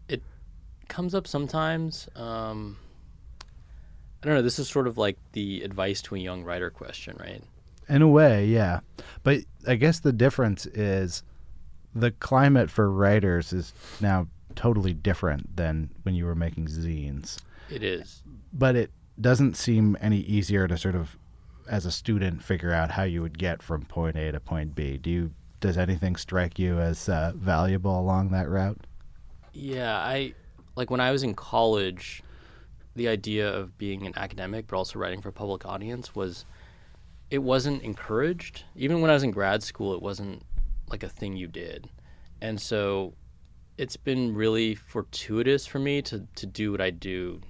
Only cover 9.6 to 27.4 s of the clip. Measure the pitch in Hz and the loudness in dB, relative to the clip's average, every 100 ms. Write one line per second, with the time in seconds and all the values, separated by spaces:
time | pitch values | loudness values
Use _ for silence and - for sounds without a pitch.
9.6 | - 123 143 165 147 117 127 - 117 95 | -2 2 4 4 2 4 4 4 2 0
10.6 | - 107 104 95 92 82 - - - - | -4 -2 0 2 0 -4 -12 -18 -16 -14
11.6 | - - - 117 117 113 - 131 139 135 | -14 -16 -8 0 0 0 2 6 8 8
12.6 | 87 - 101 95 98 107 95 87 82 90 | 4 4 4 6 6 6 6 2 0 -4
13.6 | 82 - - - 104 92 85 - - - | -6 -10 -14 -2 2 2 0 -6 -14 -2
14.6 | 120 107 95 80 101 92 87 73 - 87 | 2 2 2 0 0 0 0 -2 -4 -2
15.6 | 82 78 78 - 98 90 87 85 85 - | 0 0 -4 -6 -2 0 0 0 -2 -2
16.6 | 80 78 82 80 71 71 - - - - | -4 -4 -4 -4 -4 -6 -8 -14 -16 -18
17.6 | - 123 104 87 - - - - - 135 | -12 -6 -4 -4 -8 -18 -20 -20 -10 2
18.6 | 131 123 110 - - - 117 123 135 - | 4 4 2 -4 -20 0 4 6 6 4
19.6 | - 110 107 101 107 104 - 104 92 101 | 2 6 6 4 4 2 2 0 2 2
20.6 | 92 85 101 90 80 - - - - - | 2 2 0 0 -2 -8 -20 -20 -20 -18
21.6 | - 107 85 - - 104 95 82 - 92 | -4 -2 -2 -4 0 2 2 -2 -2 -2
22.6 | 175 170 160 - 190 170 165 156 180 82 | 2 2 2 0 0 0 -4 -2 -2 -2
23.6 | - 80 - - 82 78 78 73 - 80 | -4 -6 -4 -2 -2 -2 -4 -4 -4 -4
24.6 | 78 73 71 69 82 87 85 - - - | -4 -4 -6 -4 -2 -2 -2 -6 -20 -4
25.6 | 101 87 90 90 95 87 - 92 87 - | 0 2 0 0 0 -2 -2 0 0 0
26.6 | 92 87 85 82 - 82 82 85 | 0 2 0 0 -2 0 0 -2